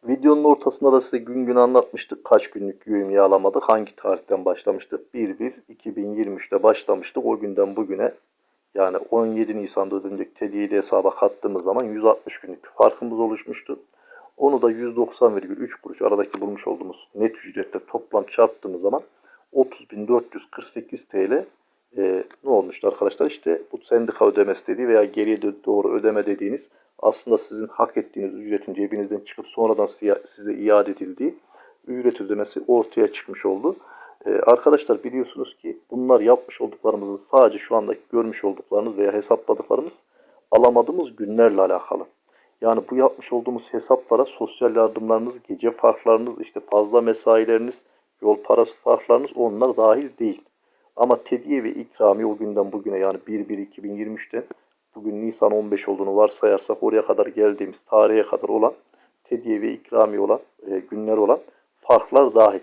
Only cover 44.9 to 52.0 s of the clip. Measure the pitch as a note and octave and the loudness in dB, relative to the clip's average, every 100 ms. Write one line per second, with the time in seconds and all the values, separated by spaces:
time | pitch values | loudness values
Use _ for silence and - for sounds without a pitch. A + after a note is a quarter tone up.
44.9 | A2+ A2 A2 A#2+ B2 _ G2 A#2 A#2 A#2 | 0 -2 -2 -2 -12 _ -6 -6 2 2
45.9 | A2 - A2+ A#2+ A#2 G#2+ - - G#2 G#2+ | 2 2 2 0 -10 -12 -12 0 0 4
46.9 | A#2+ A#2 A2 - A2+ A2+ A2+ A#2+ - _ | 2 2 0 4 4 4 0 -2 -12 _
47.9 | _ _ _ G#2 G#2 - A#2 A#2 - - | _ _ _ 0 0 2 2 2 0 0
48.9 | A#2 - A#2+ C#3 - A#2 G#2 B2+ A2 A2 | 0 4 2 2 -4 -4 0 -2 2 4
49.9 | A#2 C#3+ _ A2+ F#2 _ _ _ _ _ | 2 -2 _ -6 -6 _ _ _ _ _
50.9 | - B2 A#2+ - B2 C3+ C#3+ A2 - A#2 | -2 2 2 0 -6 -4 -4 -4 -10 -14
51.9 | _ | _